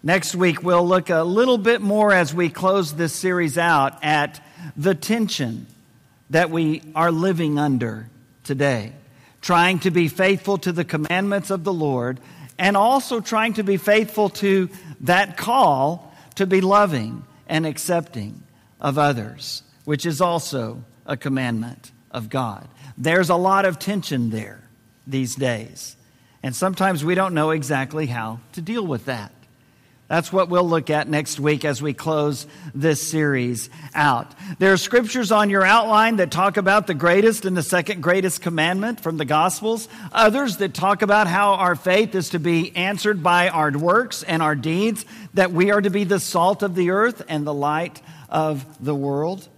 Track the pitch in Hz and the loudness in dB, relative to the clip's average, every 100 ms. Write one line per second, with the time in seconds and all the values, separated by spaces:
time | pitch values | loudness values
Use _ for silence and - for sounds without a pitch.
0 | 147 185 - 180 180 151 175 175 175 185 | 2 0 0 0 0 2 2 2 4 2
1 | 180 170 170 196 254 240 202 233 202 208 | 2 0 2 2 2 2 2 0 2 2
2 | 208 190 160 160 170 - 185 196 165 147 | 4 4 2 0 -2 0 0 2 0 -2
3 | 170 - 185 180 165 139 170 156 135 - | -4 -2 -2 0 -2 0 2 4 2 -2
4 | 151 151 147 - - - 170 - 160 175 | -2 0 0 -6 -20 -18 -16 -4 -2 -2
5 | - 226 214 - 127 117 123 _ _ _ | -2 -2 -2 -4 -6 -6 -14 _ _ _
6 | _ _ _ 156 170 165 156 156 151 156 | _ _ _ 0 0 0 -2 -2 -6 0
7 | 170 160 190 170 160 147 147 131 117 110 | 0 2 0 0 -2 0 0 0 -2 -8
8 | 113 - _ _ - 135 143 123 104 - | -16 -20 _ _ -8 -2 0 0 -6 -16
9 | _ _ _ _ - 175 175 185 185 170 | _ _ _ _ 0 2 4 2 0 0
10 | 165 - 190 196 - 196 185 170 165 160 | 0 0 0 0 0 -2 -2 -4 -4 -4
11 | 151 180 202 202 196 190 165 175 151 131 | -2 -2 0 -2 -4 -6 -4 -2 -2 -2
12 | 120 131 - - 143 - 190 196 220 269 | -4 -8 -14 -20 -20 -2 0 4 4 2
13 | - 240 - 220 220 214 196 196 - 214 | 0 -6 -2 -2 0 -2 0 0 4 4
14 | 220 214 202 - 202 190 180 - 160 147 | 2 0 0 0 2 2 0 -6 -18 -8
15 | 131 180 202 165 190 247 196 135 143 175 | 2 2 2 -4 -2 4 4 4 0 -2
16 | - - - - 190 190 190 202 202 143 | -12 -20 -20 -4 2 2 6 4 4 0
17 | 110 120 - - - 156 160 143 - 170 | -4 -10 -16 -20 -4 -2 -2 -4 -2 -2
18 | 160 120 101 - - _ _ _ 143 139 | -2 -10 -10 -12 -20 _ _ _ -4 2
19 | 147 123 107 123 - - _ _ - 147 | 2 2 -6 -12 -12 -14 _ _ -6 -4
20 | 170 147 180 170 - 135 113 120 120 _ | -4 0 0 0 -4 -6 -6 -10 -16 _
21 | - 135 143 135 127 113 117 - - _ | -10 -8 -4 -4 -2 -4 -6 -12 -20 _
22 | _ 120 110 135 120 98 - - 139 - | _ -12 -6 -4 -4 -8 -16 -20 -20 -6
23 | 135 175 170 180 185 196 190 160 - 202 | 0 2 2 2 4 4 2 0 -4 -6
24 | - 135 117 110 101 107 - _ _ _ | -4 -2 -2 -4 -10 -16 -20 _ _ _
25 | - 135 127 - 131 113 110 - - - | -8 -6 -6 -4 -4 -4 -8 -16 -18 -20
26 | _ _ _ _ 131 120 185 180 190 170 | _ _ _ _ -10 -4 -4 0 0 0
27 | 151 180 190 165 156 160 131 143 131 151 | 0 0 0 0 0 0 -2 -4 -4 -6
28 | 151 120 110 117 _ - 170 233 190 123 | -4 -4 -8 -10 _ -12 -8 -6 -4 -6
29 | 135 120 104 _ _ _ _ _ _ _ | -6 -8 -10 _ _ _ _ _ _ _
30 | _ 160 165 190 175 175 180 165 - 151 | _ -4 0 -2 2 2 2 0 0 -2
31 | 151 151 147 - 147 151 151 123 147 135 | 0 -2 -4 -2 0 0 -2 -2 -4 -6
32 | 160 156 147 139 - - 170 139 156 147 | -4 0 0 -2 -10 -18 -12 -2 0 0
33 | - 160 151 135 123 117 - - 143 151 | -2 -2 0 0 -2 -4 -10 -16 -10 0
34 | 147 120 - - 196 165 190 190 - 240 | 2 2 -4 -16 -14 0 2 2 4 2
35 | 220 254 208 214 208 196 185 220 220 214 | 2 -4 0 2 4 4 4 4 4 4
36 | 220 220 170 160 196 196 190 208 - 156 | 4 2 0 2 0 2 4 2 2 0
37 | 170 185 220 220 190 180 151 180 165 196 | 4 6 4 2 -2 -2 0 -2 -2 -4
38 | 156 190 185 - 180 165 160 185 214 233 | 0 2 0 -2 -4 0 0 0 -4 -4
39 | 165 160 139 151 175 175 214 226 220 - | -6 -4 0 2 2 0 -4 -4 -6 -16
40 | 202 220 220 233 277 180 196 - 190 202 | -4 4 4 4 -2 -2 -4 -2 0 2
41 | 208 208 202 180 202 190 180 175 185 185 | 4 4 4 2 2 4 2 0 2 2
42 | 220 190 170 175 160 170 - 180 185 202 | 2 -2 -4 -4 0 0 0 -2 -4 -2
43 | 208 208 165 175 185 165 151 143 170 208 | -2 0 2 4 2 2 0 0 2 2
44 | 247 - - 165 156 151 135 170 214 214 | 0 -8 -4 -2 0 0 -2 0 -2 -2
45 | - 226 208 190 185 170 196 202 202 190 | -10 -18 -6 0 0 2 2 2 2 -2
46 | 196 196 - - 175 202 202 175 175 190 | 0 -2 0 0 2 2 -2 0 0 2
47 | 226 226 - 156 147 143 143 151 170 - | 0 -2 -8 -6 -4 -4 -2 -2 -6 -10
48 | - - 135 151 156 147 131 - 127 143 | -20 -20 -6 -2 -2 -4 -8 -10 -6 -4
49 | 139 139 156 190 - | -2 -2 -4 -6 -14